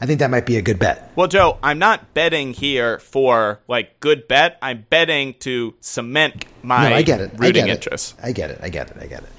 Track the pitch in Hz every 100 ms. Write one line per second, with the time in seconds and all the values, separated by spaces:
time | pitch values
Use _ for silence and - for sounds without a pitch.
0 | 127 147 135 123 123 117 95 95 95 -
1 | - - 180 196 170 - 139 151 202 214
2 | - 151 165 160 135 117 143 131 117 110
3 | - 135 131 117 107 104 - 120 107 _
4 | 147 147 - 135 165 - 131 120 107 160
5 | 165 147 135 123 135 123 113 - - -
6 | 117 143 151 - - - 123 123 117 113
7 | 160 113 95 110 120 120 104 82 - -
8 | - - 120 113 78 64 90 78 64 -
9 | 71 62 -